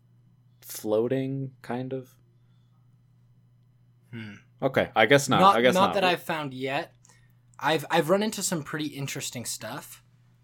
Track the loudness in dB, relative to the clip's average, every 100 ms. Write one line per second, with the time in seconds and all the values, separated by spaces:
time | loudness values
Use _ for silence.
0 | _ _ _ _ _ _ -16 -10 -2 0
1 | 2 -2 -2 -6 -8 -10 -10 -8 -6 -10
2 | -12 _ _ _ _ _ _ _ _ _
3 | _ _ _ _ _ _ _ _ _ _
4 | _ -14 -14 -18 _ -6 -2 0 2 4
5 | 6 6 4 6 6 6 4 4 2 2
6 | 0 0 -4 -8 -8 -8 -6 -4 -6 _
7 | _ _ _ _ _ -6 0 0 0 0
8 | 2 2 0 -4 -4 -4 -6 -6 -6 -6
9 | -8 -8 -8 -8 -10 -10 -10 -12 -14 -20
10 | _ _ _ _